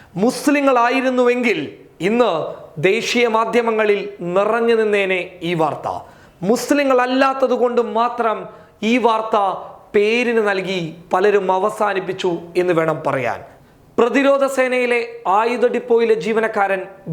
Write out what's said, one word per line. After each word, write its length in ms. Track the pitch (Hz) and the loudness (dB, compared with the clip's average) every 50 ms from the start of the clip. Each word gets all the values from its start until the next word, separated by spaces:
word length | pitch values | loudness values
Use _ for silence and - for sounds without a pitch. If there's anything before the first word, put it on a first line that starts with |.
| - - _ 165 196 | -20 -14 _ 0 0
മുസ്ലിങ്ങളായിരുന്നുവെങ്കിൽ 1400 | 254 247 - - 294 285 294 277 277 262 247 233 240 254 269 254 262 254 247 247 240 247 247 247 240 196 160 143 127 - - - - - _ 160 180 | 0 0 2 0 2 2 4 4 4 4 4 2 2 2 0 0 0 0 2 2 2 2 2 0 0 0 -2 -4 -8 -10 -16 -20 -20 -14 _ -2 -2
ഇന്ന് 240 | 220 240 240 214 170 156 143 - - - - - - 160 147 185 | 2 2 2 2 0 -2 -4 -6 -10 -12 -16 -16 -12 -2 0 2
ദേശീയ 360 | 196 226 226 - - 247 240 233 220 | 2 2 -2 -2 0 0 0 2 2
മാധ്യമങ്ങളിൽ 640 | 220 226 226 226 240 233 226 220 214 214 208 208 196 185 - - - 175 175 175 | 0 0 2 0 0 0 2 0 2 2 2 2 0 0 -8 -10 -8 -8 -2 0
നിറഞ്ഞു 380 | 190 202 214 220 233 233 233 233 220 | 0 2 2 0 0 2 2 2 2
നിന്നേനെ 400 | 220 214 208 202 196 190 185 180 175 160 - 170 156 | 2 2 2 0 0 0 -2 -2 -4 -8 -12 -8 -6
ഈ 120 | 170 175 160 160 | -4 -2 0 0
വാർത്ത. 260 | 147 127 - - 104 92 90 - - - - - - _ _ 170 | -2 -2 -4 -6 -6 -8 -8 -10 -14 -20 -20 -20 -20 _ _ 0
മുസ്ലിങ്ങളല്ലാത്തത് 1120 | 185 233 233 - - 302 285 285 269 262 247 247 254 262 262 269 269 262 269 269 240 247 226 233 | 0 0 0 2 0 0 0 2 2 2 2 2 0 2 2 2 2 2 0 0 0 0 0 0
കൊണ്ട് 200 | 247 240 226 233 214 208 220 | 0 0 0 -2 -2 -2 -2
മാത്രം 400 | 233 247 233 - 233 226 214 196 180 - - - - - _ _ - | -2 -2 -2 -2 -2 -2 -2 -4 -8 -14 -16 -20 -20 -20 _ _ -2
ഈ 100 | 214 240 254 208 | 0 0 2 2
വാർത്ത 300 | 233 220 220 220 - - 214 202 190 175 - - - - - - - - | 2 0 0 -2 0 0 0 0 0 -2 -4 -10 -14 -18 -20 -20 -2 0
പേരിന് 500 | 214 202 214 226 240 247 233 240 226 214 208 | 2 2 2 2 0 0 0 0 0 0 0
നൽകി 320 | 196 196 185 180 190 185 170 156 165 - - - - | 0 -2 -4 -4 -4 -4 -4 -6 -10 -12 -8 -4 -2
പലരും 360 | 185 190 208 202 202 185 185 185 185 | 2 2 2 2 2 2 2 0 0
അവസാനിപ്പിച്ചു 720 | 185 214 208 - 214 208 196 190 185 170 185 190 - 185 170 170 170 - - | 0 -2 -2 -2 -2 -2 -2 -2 -4 -6 -8 -4 -2 -2 -2 -4 -6 -4 -2
എന്ന് 160 | 185 180 180 175 | -2 0 2 2
വേണം 280 | 160 165 160 156 143 - | 2 2 0 -2 -2 -2
പറയാൻ. 340 | 147 139 139 123 113 101 92 85 - - - - - _ _ _ _ _ - | -2 -2 -2 -2 -4 -4 -6 -10 -16 -20 -20 -20 -20 _ _ _ _ _ 0
പ്രതിരോധ 480 | 226 240 208 269 277 277 277 277 269 262 269 262 | 0 2 2 2 2 4 2 2 0 -2 0 0
സേനയിലെ 440 | 262 254 247 254 247 240 240 240 226 - - - - 180 185 208 | -2 0 0 -2 0 0 0 -2 -2 -6 -10 -8 -2 0 2 2
ആയുധ 260 | 226 240 247 240 226 | 2 0 0 0 0
ഡിപ്പോയിലെ 480 | 240 208 240 233 - 233 233 233 220 220 | 0 0 -2 0 2 2 2 4 4 2
ജീവനക്കാരൻ 680 | 190 170 208 226 220 220 214 - 208 196 196 196 190 185 - - - - 170 | 0 0 0 0 0 0 0 0 0 0 0 0 -2 -4 -8 -14 -16 -10 -6